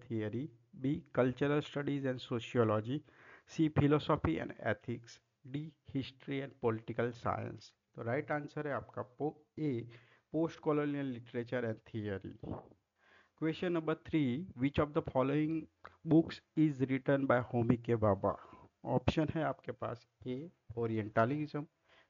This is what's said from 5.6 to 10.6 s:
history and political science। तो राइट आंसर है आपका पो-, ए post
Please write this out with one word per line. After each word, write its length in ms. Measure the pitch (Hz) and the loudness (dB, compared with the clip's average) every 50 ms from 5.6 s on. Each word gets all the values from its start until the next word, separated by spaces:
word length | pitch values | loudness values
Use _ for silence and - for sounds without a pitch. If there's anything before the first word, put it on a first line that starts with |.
| 151 160 - _ _ - - | -10 -10 -14 _ _ -8 -6
history 480 | 139 123 - - - - - 139 135 139 139 | -6 -6 -6 -10 -14 -10 -8 -6 -6 -6 -8
and 60 | - _ - | -8 _ 0
political 460 | 117 113 110 113 - 117 - 117 123 120 120 - | 0 0 0 -2 -6 -4 -2 -2 -2 -2 -4 -4
science। 480 | 107 98 104 107 117 113 110 - - - _ _ _ - | -2 -2 -2 -4 -6 -8 -10 -14 -20 -20 _ _ _ -14
तो 80 | 135 120 | -8 -4
राइट 280 | 113 120 143 151 151 | -2 -2 -2 -2 -2
आंसर 360 | 151 147 147 143 - 151 151 147 | -4 -4 -4 -6 -8 -6 -6 -4
है 60 | 135 | -4
आपका 280 | 110 - - - 120 107 - _ - | -6 -6 -8 -8 -10 -10 -10 _ -6
पो-, 180 | 139 151 156 - - _ _ - | -4 -4 -6 -6 -14 _ _ -4
ए 280 | 156 151 127 117 120 - - - - _ _ _ _ _ - | -2 -2 -2 -2 -4 -8 -14 -20 -20 _ _ _ _ _ -2
post 260 | 156 165 160 - - | -2 -2 -2 -4 -4